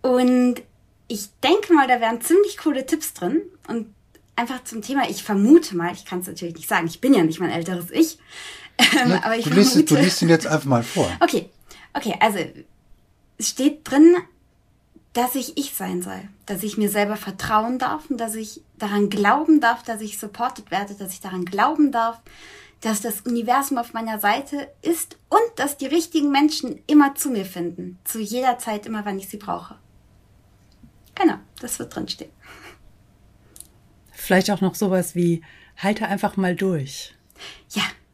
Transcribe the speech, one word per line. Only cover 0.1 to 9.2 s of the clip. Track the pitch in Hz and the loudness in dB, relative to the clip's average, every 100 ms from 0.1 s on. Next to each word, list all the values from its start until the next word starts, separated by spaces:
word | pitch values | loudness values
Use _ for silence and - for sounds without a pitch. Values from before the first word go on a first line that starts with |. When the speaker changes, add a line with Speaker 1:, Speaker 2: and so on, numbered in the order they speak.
| 254 254 254 247 240 - _ _ _ _ | 2 4 4 2 0 -8 _ _ _ _
Speaker 1:
ich | 220 - _ | -12 -12 _
denke | 269 392 415 | 2 2 4
mal, | 320 262 | 4 6
da | 247 | 4
wären | 226 233 | 2 -2
ziemlich | - 349 415 - | 4 4 4 0
coole | 320 269 262 | -4 -4 -2
Tipps | 311 - | -4 -4
drin | - 180 294 403 - - | -6 -2 -2 -4 -18 -8
und | 233 214 _ _ _ _ | -6 -6 _ _ _ _
einfach | - 240 254 | -6 -4 -6
zum | - 226 | -10 -12
Thema, | 202 269 247 | -4 -2 -2
ich | - | -4
vermute | - 196 208 330 320 180 | -2 2 8 8 6 -4
mal, | 170 | -4
ich | 180 | -6
kann's | - 180 180 | -10 -8 -8
natürlich | - 170 165 | -10 -12 -10
nicht | - | -2
sagen, | 196 165 | 0 0
ich | - | -2
bin | 262 | 4
ja | 254 | 4
nicht | 160 160 | 4 0
mein | 175 | -4
älteres | 156 170 180 170 | -4 -4 -6 -6
Ich, | - 320 - _ - - - - - | 0 0 0 _ -18 -18 -18 -14 0
ähm, | 240 - 247 | 2 4 4
Speaker 2:
Ja, | 185 | 2